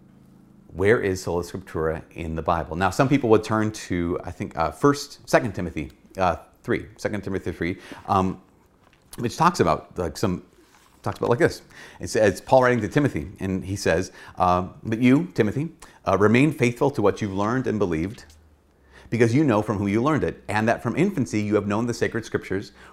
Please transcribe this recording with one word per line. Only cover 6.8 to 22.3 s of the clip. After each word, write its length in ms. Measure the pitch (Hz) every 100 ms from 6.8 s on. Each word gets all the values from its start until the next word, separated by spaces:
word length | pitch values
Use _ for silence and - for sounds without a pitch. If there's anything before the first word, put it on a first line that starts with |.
| 78 -
Second 240 | 101 101
Timothy 320 | 95 95 92
three, 240 | 85 87 95 - - -
um, 320 | 98 92 90 _ _ _ _ _ _ _ -
which 180 | 117 -
talks 240 | 165 170
about, 360 | 87 76 - -
like, 200 | 85 -
some, 260 | 101 90 - _ _ _ _ _
talks 160 | 107 -
about 120 | 107
like 100 | 127
this. 220 | 160 - - - - -
It 100 | -
says, 320 | 117 104 92
Paul 220 | - 131
writing 180 | 123 120
to 60 | 101
Timothy, 420 | 147 143 82 82 -
and 240 | 95 92 92
he 100 | 98
says, 360 | 98 85 92 - - -
uh, 300 | 90 90 92 -
"But 160 | 107 113
you, 320 | 127 139 180
Timothy, 360 | - 107 127 160 - - - -
uh, 80 | 95
remain 340 | 104 120 151
faithful 400 | - 123 - 139
to 100 | 127
what 200 | 101 -
you've 120 | 104
learned 320 | 95 104 131 113
and 140 | 107
believed, 460 | 98 80 95 120 - - _ _ _ _ _ - -
because 240 | 113 117
you 100 | 131
know 200 | 151 107
from 140 | 107 101
whom 100 | 101
you 140 | 107
learned 200 | 139 143
it, 200 | 82 - -
and 220 | 104 113
that 140 | -
from 120 | 117 120
infancy 460 | 202 196 117 107
you 140 | 104 104
have 100 | 101
known 220 | 104 120
the 60 |
sacred 300 | 117 101 117
scriptures, 480 | -